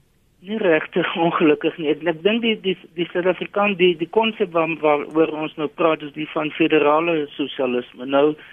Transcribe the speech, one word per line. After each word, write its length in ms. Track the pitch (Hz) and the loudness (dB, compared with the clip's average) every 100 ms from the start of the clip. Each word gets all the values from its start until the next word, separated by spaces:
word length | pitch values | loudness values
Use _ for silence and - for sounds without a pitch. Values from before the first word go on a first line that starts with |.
| _ _ _ _ | _ _ _ _
Nie 180 | 180 220 | -8 -2
regtig, 580 | 202 160 - 185 160 - | 2 2 0 -4 -4 0
ongelukkig 600 | 170 - 160 147 160 - | 0 2 2 2 0 -4
nie. 120 | 151 | -2
Ek, 140 | 151 | -2
ek 200 | 160 160 | -2 -2
dink 180 | 180 226 | 0 0
die, 180 | 226 208 | 0 -2
die, 160 | 185 180 - 165 | -2 -6 -8 -8
die 120 | 170 | -6
Suid-Afrikaan, 640 | 180 180 175 175 202 202 185 | -2 -2 -2 -4 -2 0 2
die, 220 | 180 160 | 2 2
die 120 | 165 | 0
konsep 420 | 220 226 220 202 | 0 0 0 -2
waar, 240 | 165 160 156 | 0 -2 0
waaroor 600 | 151 147 - 151 156 156 | 2 2 0 0 0 0
ons 140 | 156 - | -8 -6
nou 120 | 147 | -8
praat, 340 | - 170 156 | 0 0 0
is 120 | 151 | -6
die 160 | 151 151 | -10 -8
van 200 | 160 156 | -6 -6
federale 760 | - 160 156 147 151 170 160 147 | 0 2 4 4 2 2 -2 -4
sosialisme. 760 | - 135 - 127 123 123 - 127 | -6 -6 -4 -2 -2 -6 -12 -2
Nou, 300 | 139 151 151 - | 2 2 0 -12